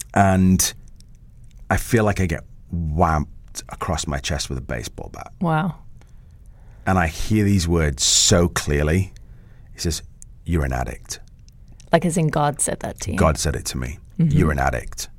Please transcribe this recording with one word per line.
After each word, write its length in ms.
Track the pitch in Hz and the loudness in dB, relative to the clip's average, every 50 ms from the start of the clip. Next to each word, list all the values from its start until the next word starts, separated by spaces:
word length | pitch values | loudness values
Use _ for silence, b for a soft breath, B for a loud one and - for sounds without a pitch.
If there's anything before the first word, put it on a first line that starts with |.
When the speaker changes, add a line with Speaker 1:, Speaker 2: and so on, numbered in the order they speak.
| - - - | -12 -4 2
Speaker 1:
And 600 | 98 101 98 95 92 92 92 95 90 - - - - - - - - - - - - - - - - - - - - - - | 4 4 6 6 6 6 6 6 4 2 0 -4 -8 -18 -20 -20 -20 -20 -20 -20 -20 -20 -20 -20 -20 -20 -20 -18 -12 -4 -2
I 80 | 95 95 | -2 -2
feel 260 | - - - 113 107 | 0 2 2 4 4
like 160 | 104 92 - | 4 2 2
I 60 | 95 | 0
get 180 | 82 80 - - - - - - - | -2 -2 -4 -8 -12 -18 -20 -14 -8
whamped 920 | - 85 82 78 76 82 90 82 80 76 71 - - - - - - - - - | -6 -4 -4 -2 2 2 4 4 4 2 0 -2 -8 -18 -18 -16 -14 -14 -14 -12
across 360 | - - - - 85 78 - 80 | -10 -8 -4 -4 -4 -4 -2 -4
my 120 | 71 67 | -4 -4
chest 300 | - - 78 71 - - | -4 -4 -4 -4 -4 -6
with 80 | 69 64 | -6 -8
a 40 | |
baseball 480 | 64 - 64 60 - - - - - - - | -6 -6 -8 -8 -8 -10 -12 -12 -14 -14 -14
bat. 180 | - - - - - | -16 -16 -14 -8 -4
Speaker 2:
Wow. 360 | 185 165 160 156 151 165 - - - - - - b b b b b b b b b b b b b b b b b | -2 0 0 0 0 -2 -4 -8 -14 -18 -18 -18 b b b b b b b b b b b b b b b b b
Speaker 1:
And 120 | 98 95 92 | 0 2 2
I 80 | 85 80 | 2 0
hear 360 | - - - - 110 107 104 | 0 -2 -2 2 2 4 4
these 220 | 101 101 95 82 82 | 4 4 2 2 2
words 360 | 85 85 80 73 71 - - | 2 2 2 2 0 0 0
so 460 | - - - - - 104 87 87 82 | 2 2 4 4 6 6 6 4 4
clearly. 640 | - - - - 73 71 73 76 80 95 95 - - b b b b b b b b b b b b | 0 -2 -2 0 0 2 2 2 2 2 0 -2 -6 b b b b b b b b b b b b
He 60 | - | -6
says, 220 | - 85 80 - - - - - - - - - - | -4 -4 -4 -4 -8 -14 -18 -18 -20 -20 -18 -14 -6
"You're 220 | - 85 80 71 | -2 0 0 0
an 80 | 67 64 | 0 0
addict." 460 | 62 62 57 62 - - - - - - - - - - - - - - - - - - - | -2 -4 -4 -6 -12 -12 -14 -14 -14 -14 -20 -20 -20 -20 -20 -20 -20 -20 -20 -20 -16 -6 0
Speaker 2:
Like, 140 | - 165 - | 2 2 2
as 120 | 175 156 175 | 2 0 2
in 100 | 160 156 | 0 2
God 320 | - 151 147 147 139 - | 2 2 0 0 0 -2
said 180 | - - - - | -4 -4 -4 -6
that 180 | - - - - | -8 -10 -10 -8
to 100 | - 95 | -8 -4
you? 60 | 82 85 | 0 2
Speaker 1:
God 200 | 82 80 73 - | 4 4 4 2
said 180 | - 80 62 | 0 -2 -2
it 100 | 58 - - | -2 -4 -6
to 100 | - 64 | -6 -6
me. 220 | 64 60 - - - - - - | -6 -8 -8 -12 -16 -12 -2 0
Speaker 2:
Mm-hmm. 180 | 170 156 143 - | 2 4 4 4
Speaker 1:
"You're 140 | 87 78 | 4 4
an 80 | 73 67 | 2 2
addict." 480 | 65 67 64 60 - - - - - - - | 0 0 0 -2 -6 -8 -12 -12 -12 -14 -14